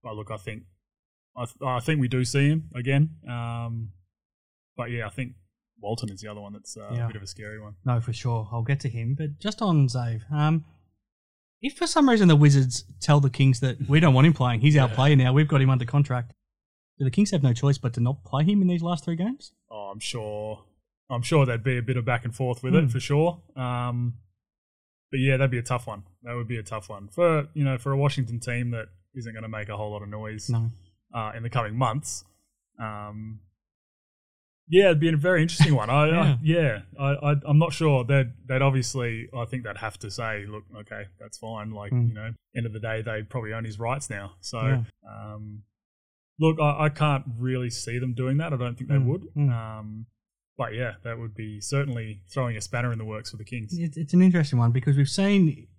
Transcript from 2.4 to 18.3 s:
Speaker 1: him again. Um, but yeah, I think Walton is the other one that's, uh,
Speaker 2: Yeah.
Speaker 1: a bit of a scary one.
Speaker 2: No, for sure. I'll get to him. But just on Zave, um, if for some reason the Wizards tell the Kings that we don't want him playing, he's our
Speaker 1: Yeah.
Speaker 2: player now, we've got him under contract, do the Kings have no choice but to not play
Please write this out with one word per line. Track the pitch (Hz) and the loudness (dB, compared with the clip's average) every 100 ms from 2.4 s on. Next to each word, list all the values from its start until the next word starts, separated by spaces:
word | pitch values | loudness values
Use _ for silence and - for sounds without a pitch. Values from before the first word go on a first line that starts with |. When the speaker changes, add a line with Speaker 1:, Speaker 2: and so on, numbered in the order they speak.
| 143 | 4
Speaker 1:
him | 156 156 | 2 -2
again. | 127 120 139 156 156 - | -8 0 2 2 0 -12
Um, | 120 117 117 117 117 110 - _ _ _ _ _ _ _ - | -8 -8 -6 -6 -8 -10 -14 _ _ _ _ _ _ _ -10
but | 120 | -8
yeah, | 120 110 | -6 -8
I | |
think | - 123 - _ _ _ _ | -8 -8 -10 _ _ _ _
Walton | 101 117 110 | -8 -6 -6
is | 95 | -10
the | 107 | -14
other | 104 | -14
one | 101 | -14
that's, | 101 - - | -16 -16 -18
uh, | 104 | -8
Speaker 2:
Yeah. | 120 | -6
Speaker 1:
a | 117 | -4
bit | 110 | -6
of | |
a | 95 | -14
scary | - 107 107 | -16 -16 -14
one. | 107 104 | -16 -8
Speaker 2:
No, | - 120 | -2 -2
for | 113 | -2
sure. | 117 123 117 104 | -4 -2 -2 -4
I'll | 117 | -6
get | 113 139 | -2 -4
to | 135 | -4
him. | 113 113 | -6 -4
But | 139 156 147 | -4 -4 -6
just | 208 214 | -8 -4
on | 208 160 135 | 2 4 4
Zave, | 123 117 113 - | 2 -4 -6 -4
um, | 147 151 160 156 _ _ _ _ _ _ _ _ _ | 0 2 2 -2 _ _ _ _ _ _ _ _ _
if | 262 - | -10 -4
for | 339 | 0
some | - 277 | 4 6
reason | 233 190 | 8 8
the | 151 | 10
Wizards | 147 139 131 - - - | 8 8 4 0 -10 -10
tell | - 147 | 2 4
the | 139 | 4
Kings | - 135 120 | 4 4 4
that | 131 123 143 | 0 -2 2
we | 143 | 4
don't | 165 | 6
want | 127 147 | 8 6
him | |
playing, | 147 123 117 | 6 2 4
he's | 139 147 | 6 6
our | 131 | 4
Speaker 1:
Yeah. | |
Speaker 2:
player | 110 135 143 | 4 6 6
now, | 127 | 6
we've | 131 151 | 4 4
got | 147 | 4
him | 131 | 4
under | 127 | 2
contract, | 120 143 143 123 120 _ _ _ _ _ _ _ | 2 0 2 0 -6 _ _ _ _ _ _ _
do | |
the | 135 | -2
Kings | 123 202 | 2 2
have | 170 | 4
no | 135 | 2
choice | 120 143 139 | 2 2 2
but | 127 | 0
to | 117 | 0
not | 120 139 | -2 -2
play | - | -4